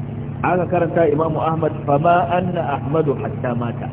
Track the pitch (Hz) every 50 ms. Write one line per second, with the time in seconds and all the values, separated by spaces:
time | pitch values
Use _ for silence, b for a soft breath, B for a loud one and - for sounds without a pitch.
0 | - - - - - - - - 131 147 175 180 170 - 175 175 170 156 - 175
1 | 165 151 147 147 160 160 156 151 156 160 165 160 151 151 139 - - 143 143 143
2 | 160 170 170 175 180 170 170 180 185 180 180 170 160 147 139 135 113 131 151 160
3 | 156 143 127 113 107 113 107 - - 127 120 117 117 117 110 - - -